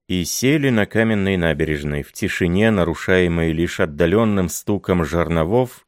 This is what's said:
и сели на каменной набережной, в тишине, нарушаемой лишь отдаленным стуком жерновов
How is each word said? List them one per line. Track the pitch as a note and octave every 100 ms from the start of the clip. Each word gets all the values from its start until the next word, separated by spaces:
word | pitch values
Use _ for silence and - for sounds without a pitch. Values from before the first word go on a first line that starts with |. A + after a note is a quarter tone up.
| -
и | F2+
сели | E2+ - B2+ D3+ C#3
на | A2+ G2
каменной | A2 A2+ G#2 F#2+ F#2
набережной, | E2 D2 D#2+ D2+ D2 D2
в | -
тишине, | - F#2+ - F2 F#2 A2+
нарушаемой | G2+ E2+ D#2+ - F#2 F2 E2+ E2
лишь | D#2+ E2+ -
отдаленным | F2 C#2+ E2+ G#2 A2+ G2+ F2+
стуком | - - G2+ - F2+
жерновов | D2+ E2+ D#2+ E2 E2 A#2+ B2 -